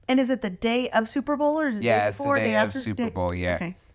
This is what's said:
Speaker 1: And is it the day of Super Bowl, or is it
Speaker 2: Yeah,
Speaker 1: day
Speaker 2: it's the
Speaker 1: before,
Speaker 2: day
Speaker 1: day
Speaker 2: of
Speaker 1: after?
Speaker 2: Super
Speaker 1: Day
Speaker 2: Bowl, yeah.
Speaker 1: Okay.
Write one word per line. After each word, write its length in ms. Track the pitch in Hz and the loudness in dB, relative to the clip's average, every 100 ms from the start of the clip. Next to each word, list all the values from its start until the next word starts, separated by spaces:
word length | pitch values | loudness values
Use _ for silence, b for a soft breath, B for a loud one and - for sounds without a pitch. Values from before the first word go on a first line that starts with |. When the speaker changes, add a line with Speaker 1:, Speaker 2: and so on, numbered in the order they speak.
| - | 0
Speaker 1:
And 100 | 254 | 2
is 100 | 254 | 2
it 120 | 262 | 0
the 80 | 202 | -4
day 400 | 180 233 240 247 | -4 -2 0 0
of 180 | - 220 | 0 0
Super 300 | 285 277 285 | -2 -2 0
Bowl, 220 | 294 302 | 2 2
or 60 | 302 | 0
is 80 | 220 | 0
it 60 | |
Speaker 2:
Yeah, 180 | - 220 | 2 4
Speaker 1:
day 40 | 104 | 2
Speaker 2:
it's 80 | 104 | 0
the 60 | |
Speaker 1:
before, 120 | - - | 0 0
Speaker 2:
day 60 | 110 | 2
Speaker 1:
day 100 | 107 | 2
Speaker 2:
of 120 | 104 | 0
Speaker 1:
after? 120 | 262 | -2
Speaker 2:
Super 240 | 254 104 | -6 -4
Speaker 1:
Day 60 | 233 | -4
Speaker 2:
Bowl, 240 | - 90 | -2 -2
yeah. 220 | 87 90 85 | 0 0 -2
Speaker 1:
Okay. 200 | 175 185 _ | -4 -10 _